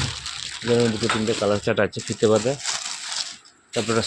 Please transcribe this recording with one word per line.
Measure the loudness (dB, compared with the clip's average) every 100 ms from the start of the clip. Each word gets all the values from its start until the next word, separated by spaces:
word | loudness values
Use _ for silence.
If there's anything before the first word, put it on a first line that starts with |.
| -4 -6 -10 -10 -10 -6
এই | 2
ধরনের | 4 4
দুটো | 2 0
তিনটে | 0 0 2
কালার | 2 2 0
চার্ট | 2 0
আছে | -2 -6
ফিতে | 2 4
বাঁধা। | 6 2 -2 -4 -6 -6 -10 -8 -6 -8 -10 _ _ _
তারপরে | -4 0 0